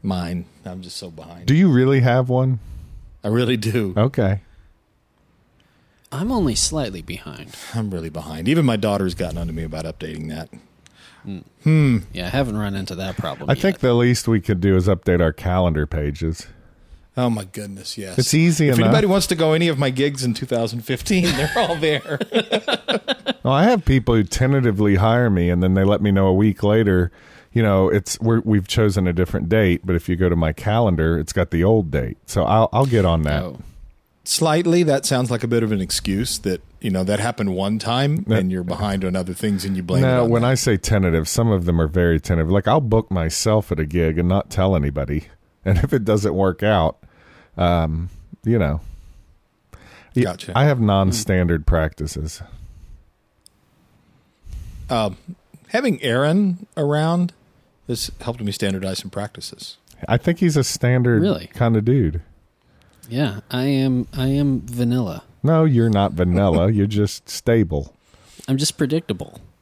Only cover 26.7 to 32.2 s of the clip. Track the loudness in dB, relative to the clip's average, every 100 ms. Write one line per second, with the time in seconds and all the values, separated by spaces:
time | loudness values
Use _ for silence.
26.7 | 2 4 2 2 -4 -20 -20 _ 0 2
27.7 | 4 4 2 -2 -4 0 0 2 0 2
28.7 | 0 2 2 0 0 0 -2 0 2 4
29.7 | 2 0 -2 -2 0 2 2 0 -2 -2
30.7 | 0 2 2 0 0 -2 -4 -2 0 2
31.7 | 2 2 -4 -4 -10